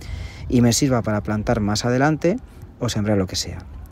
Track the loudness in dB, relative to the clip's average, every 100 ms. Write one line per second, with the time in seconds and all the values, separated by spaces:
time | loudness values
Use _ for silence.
0 | -12 -10 -10 -10 0 4 4 4 2 2
1 | 0 -2 -2 -2 0 0 2 0 0 2
2 | 2 2 2 0 -4 -18 -18 -6 -4 0
3 | 2 2 2 -2 -6 -10 -12 -14 -16